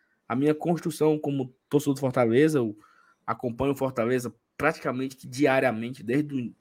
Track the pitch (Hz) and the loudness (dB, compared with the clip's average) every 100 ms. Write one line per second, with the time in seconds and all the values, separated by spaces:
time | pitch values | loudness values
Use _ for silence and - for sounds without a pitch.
0 | _ _ - 123 143 151 160 165 165 151 | _ _ -6 0 2 2 0 -2 -2 0
1 | 156 151 151 143 127 - _ 143 143 135 | 2 2 -2 -4 -6 -10 _ 0 0 0
2 | 139 127 120 117 156 151 113 104 _ _ | 0 2 4 6 4 4 0 -4 _ _
3 | _ _ - 113 123 117 135 139 135 127 | _ _ -8 -6 -6 -2 -2 0 -2 -2
4 | 117 127 110 - _ - 143 165 151 123 | 0 0 -4 -12 _ -2 -2 -2 -4 -4
5 | 135 135 - 123 143 131 131 110 117 135 | -8 -10 -14 0 4 4 2 0 -6 -8
6 | 107 131 151 135 120 - | -2 -2 -2 -4 -8 -10